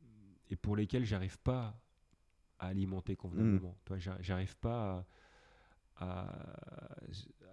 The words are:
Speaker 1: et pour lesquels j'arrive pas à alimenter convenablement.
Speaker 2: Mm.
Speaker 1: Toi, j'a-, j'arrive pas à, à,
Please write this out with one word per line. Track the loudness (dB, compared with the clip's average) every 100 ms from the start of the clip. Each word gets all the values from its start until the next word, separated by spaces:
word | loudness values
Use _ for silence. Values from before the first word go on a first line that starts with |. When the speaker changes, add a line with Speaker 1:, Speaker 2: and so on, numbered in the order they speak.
| -20 -20 -20 -20 -8
Speaker 1:
et | -2
pour | 2
lesquels | 2 4 2
j'arrive | 2 2 0 0
pas | 0 2 0 -8 _ _ _ _ _ _ _ -8
à | -2
alimenter | 2 2 0 -2
convenablement. | -4 -2 4 6 6 2
Speaker 2:
Mm. | -8
Speaker 1:
Toi, | -6 -4
j'a-, | -2 -4
j'arrive | 0 0 0 0
pas | 0 2 0 -2 -4 -14 -20 -20 -20 -20 -20 -20 _ -8
à, | -4 -4
à, | -4 -6 -10 -12 -14 -14 -14 -14 -12 -12 -12 -18 -18